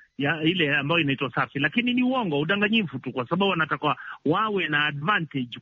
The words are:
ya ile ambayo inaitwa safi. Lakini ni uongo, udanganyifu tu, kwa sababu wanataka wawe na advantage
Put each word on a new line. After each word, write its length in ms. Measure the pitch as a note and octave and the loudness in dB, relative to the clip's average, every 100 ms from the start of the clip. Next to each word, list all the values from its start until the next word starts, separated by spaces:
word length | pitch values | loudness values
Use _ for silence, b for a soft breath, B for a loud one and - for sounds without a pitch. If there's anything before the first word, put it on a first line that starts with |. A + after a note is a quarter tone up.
| b - | b -4
ya 240 | C#3+ D#3+ | -2 2
ile 340 | D#3 F#3 D3+ D3 | 2 2 2 2
ambayo 240 | C#3 E3+ | 2 0
inaitwa 300 | C#3+ C3+ C3 | 2 0 -2
safi. 240 | D3 B2+ C#3+ | -2 -2 0
Lakini 360 | C#3 - A#3+ | 0 0 0
ni 80 | B3 | 2
uongo, 380 | B3 C4 G3+ C#3+ | 2 0 0 0
udanganyifu 580 | D#3+ G3+ G#3 A3+ F3+ C3 | 0 0 2 2 0 -4
tu, 140 | C3+ | -6
kwa 120 | B2+ A#2+ | -6 -2
sababu 220 | G#2+ G3 | 0 2
wanataka 460 | E3+ D#3 D3 D3+ C3 B B | 2 0 0 -2 -2 B B
wawe 440 | C3+ F3+ A3 G3 D#3+ | 0 2 2 0 0
na 160 | D3 D3 | 0 0
advantage 720 | C#3+ D#3 G#3 D#3+ C#3 B2 - | 0 0 0 0 -4 -6 -8